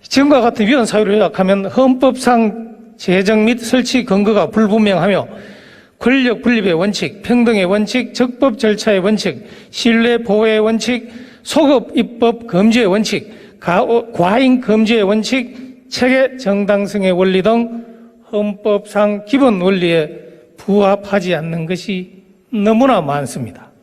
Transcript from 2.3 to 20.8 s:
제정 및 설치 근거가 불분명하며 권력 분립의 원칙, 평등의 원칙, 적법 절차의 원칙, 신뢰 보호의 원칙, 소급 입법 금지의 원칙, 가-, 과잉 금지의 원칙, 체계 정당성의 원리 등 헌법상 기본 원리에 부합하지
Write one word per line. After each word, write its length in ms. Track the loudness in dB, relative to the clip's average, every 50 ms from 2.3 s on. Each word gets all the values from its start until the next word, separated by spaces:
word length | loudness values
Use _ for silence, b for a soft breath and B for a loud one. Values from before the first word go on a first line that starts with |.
| 2 4 2 0 -2 -6 -14 -16 -18 -20 -20 -20 -20
제정 480 | -10 -2 0 0 0 2 2 2 2 2
및 140 | 2 0 -2
설치 460 | -2 -2 0 0 0 0 -2 -2 0
근거가 460 | 0 0 0 2 2 2 0 0 0
불분명하며 760 | 0 0 2 2 2 2 2 2 2 0 0 0 0 0 -2 B B B B B B B B B B B B B B
권력 460 | _ 0 2 2 2 2 0 -2 0 0
분립의 300 | 0 0 2 0 0 0
원칙, 500 | 0 0 -2 -2 -4 -6 -8 -8 -10 -4
평등의 420 | 0 0 2 2 2 2 0 0
원칙, 480 | 0 0 -2 -2 -2 -2 -4 -4 -4 -2
적법 460 | -2 -2 -2 0 0 0 0 0 0
절차의 400 | 0 0 0 0 0 0 0 2
원칙, 480 | 2 0 0 0 -2 -4 -6 -6 B B B B B B
신뢰 480 | -12 -2 0 2 2 2 2 2 0 0
보호의 400 | 0 0 0 2 2 2 2 2
원칙, 500 | 0 0 0 -2 -2 -4 -4 -4 -6 B B B B B B B
소급 560 | B -2 0 2 4 4 2 2 0 -2 -2
입법 480 | -2 -2 -2 -2 0 0 0 0 -2 -8
금지의 400 | -4 0 2 2 4 4 4 2
원칙, 760 | 2 0 0 -2 -2 -4 -6 -8 -10 -20 -20 -20 -20 -20 _
가-, 520 | -4 0 0 0 2 2 0 -2 -2 -4
과잉 500 | -4 -2 0 0 2 2 2 2 2 2
금지의 400 | 2 0 2 2 2 2 2 2 2
원칙, 840 | 0 0 -2 -2 -2 -2 -4 -4 -6 -12 -18 -20 -20 -20 -20 _ -14
체계 480 | -4 -2 0 2 2 2 0 0 -2
정당성의 760 | -6 -4 -2 -2 -2 0 0 0 0 0 -4 -4 -2 0 0
원리 300 | 2 2 2 2 2 2
등 720 | 2 2 2 2 0 -2 -8 -12 -14 -16 -20 -20 -20 -20 _ _ _ -6
헌법상 960 | -4 -4 -4 -4 -6 -4 -2 -2 -2 -2 -2 -4 -2 0 0 0 0 -4 -4
기본 360 | -2 0 2 4 2 2 2
원리에 580 | 0 0 0 2 0 0 0 0 0 -2 -8 B B B B B B B _
부합하지 760 | -14 -4 0 0 2